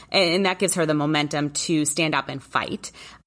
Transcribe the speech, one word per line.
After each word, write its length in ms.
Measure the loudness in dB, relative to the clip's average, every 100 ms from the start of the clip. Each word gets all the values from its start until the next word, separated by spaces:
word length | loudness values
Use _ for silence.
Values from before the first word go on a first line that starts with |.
| -4
and, 220 | 2 2
and 120 | 4 2
that 120 | 2
gives 160 | 0
her 100 | 2
the 80 | 2
momentum 560 | 2 2 2 0 -2 -2
to 360 | -4 0 0 2
stand 280 | 0 0
up 140 | 0 -2
and 140 | -8
fight. 500 | -4 -4 -2 -6 -10 -16 -20 -14